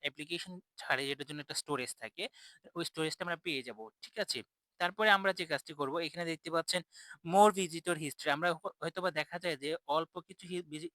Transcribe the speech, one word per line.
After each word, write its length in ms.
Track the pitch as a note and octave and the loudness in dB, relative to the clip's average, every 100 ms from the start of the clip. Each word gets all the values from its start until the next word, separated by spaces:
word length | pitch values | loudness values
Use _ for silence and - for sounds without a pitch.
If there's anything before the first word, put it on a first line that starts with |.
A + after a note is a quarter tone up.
অ্যাপ্লিকেশন 520 | C#3+ C#3 D3+ E3+ - F3+ - - | -6 -6 -8 -8 -8 -14 -16 -16
ছাড়ে 260 | - C3 C#3 | -2 0 0
যেটার 200 | C#3 C#3+ | -4 -6
জন্য 140 | D3+ | -10
একটা 140 | C#3+ | -6
স্টোরেজ 380 | D3 - C#3+ B2 - | -8 -2 -2 -2 -8
থাকে, 280 | A2+ - G#3+ - - - - | -12 -8 -8 -8 -20 -20 -14
ওই 100 | E3+ | -8
স্টোরেজটা 380 | E3 - D#3 - | -6 -2 -4 -2
আমরা 120 | F3 E3 | -6 -6
পেয়ে 260 | F3 C#3 | -4 -4
যাবো। 200 | A#2+ A2 A2 - | -6 -12 -14 -16
ঠিক 140 | - - | -14 -6
আছে? 200 | F#3+ B2 - _ _ _ | -4 -4 -8 _ _ _
তারপরে 300 | F3 F#3+ G#3+ | -2 2 6
আমরা 220 | G3 F#3+ | 6 6
যে 120 | F#3 E3 | 0 -2
কাজটি 260 | D3 - | -2 -4
করবো 220 | D3 C#3 D#3+ | -4 -2 0
এখানে 260 | D#3+ F3 | -2 -4
দেখতে 260 | E3+ D#3+ E3 | -4 -4 0
পাচ্ছেন 320 | E3 E3 F3+ E3+ - - - E3 | -2 0 -2 -4 -14 -20 -10 2
more 240 | F#3 G#3+ | 8 8
visitor 440 | F#3+ F3+ E3 F3 D#3+ | 8 0 -2 0 0
history। 340 | D3+ - D#3 | -2 -2 0
আমরা 180 | C#3+ F3 | 2 4
হ-, 220 | E3 - - | 2 -2 -6
হয়তোবা 300 | E3 F#3 F3+ | -6 -2 -2
দেখা 260 | D3+ D3 F3 | 0 -4 -4
যায় 180 | F3+ D3 | -4 -2
যে 140 | C#3+ E3 - | -2 -4 0
অল্প 340 | D3+ E3+ F#3 | 0 0 -8
কিছু 240 | - F3+ F3 | -14 -18 -8
হি-, 160 | F3+ | -8
ভিজি-, 300 | D#3+ D3+ D#3+ | -6 -10 -10